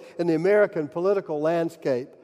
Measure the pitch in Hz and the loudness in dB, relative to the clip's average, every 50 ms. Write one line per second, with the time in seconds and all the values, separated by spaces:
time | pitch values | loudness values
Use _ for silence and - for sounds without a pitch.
0 | - - - - 170 170 160 156 170 196 208 208 208 - - 170 151 139 - 170 | -20 -14 -6 -4 -2 0 0 2 2 2 4 4 4 2 0 -4 -6 -6 -6 -4
1 | 175 196 202 196 185 175 156 147 151 160 170 170 165 165 165 - - 151 131 120 | 0 0 0 0 -2 -6 -6 -2 -2 0 0 0 -2 -4 -6 -6 -4 -2 -2 -2
2 | 139 - - - | -4 -8 -16 -20